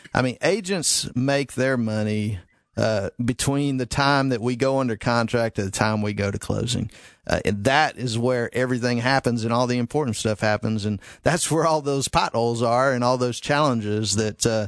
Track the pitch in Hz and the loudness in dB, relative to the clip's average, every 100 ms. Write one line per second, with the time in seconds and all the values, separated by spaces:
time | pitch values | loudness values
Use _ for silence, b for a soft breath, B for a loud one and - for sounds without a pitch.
0 | B - 127 - 151 202 180 196 143 - | B -2 -2 0 0 0 -2 -2 0 -2
1 | - 123 135 143 139 - 127 131 110 107 | -2 -2 0 0 0 0 0 2 0 0
2 | 107 107 104 95 - _ _ - 110 107 | 0 0 -2 -4 -10 _ _ -2 0 0
3 | 98 - 120 123 - 139 143 131 123 - | -2 -4 -2 0 0 0 0 -2 -2 2
4 | 139 143 135 120 120 120 135 135 127 104 | 4 4 2 0 -2 0 2 2 0 -2
5 | - 120 110 120 117 - 98 - 110 107 | 0 2 2 0 -2 -2 -4 0 0 0
6 | 104 101 101 101 - 104 117 120 107 b | -2 -2 -2 -4 -4 -4 -2 -4 -6 b
7 | b b - 85 - 101 110 139 151 - | b b -4 -2 0 0 2 4 2 0
8 | 123 113 120 123 113 117 127 127 123 120 | -4 0 0 0 -2 -2 -2 0 -2 0
9 | 120 135 127 117 113 120 127 123 120 151 | 2 2 2 0 0 0 0 0 -2 -2
10 | 139 104 113 104 107 104 110 110 104 101 | -2 -2 -2 0 0 0 -2 -2 -2 -6
11 | B B 135 160 - 160 160 156 143 139 | B B -2 0 0 0 2 0 0 -2
12 | 127 170 190 117 117 117 117 120 135 123 | 0 0 0 0 0 0 2 4 2 2
13 | 123 127 123 120 - 143 151 120 104 104 | 2 2 0 -2 0 2 2 2 0 -2
14 | 104 101 110 - 117 110 | 0 0 0 0 0 0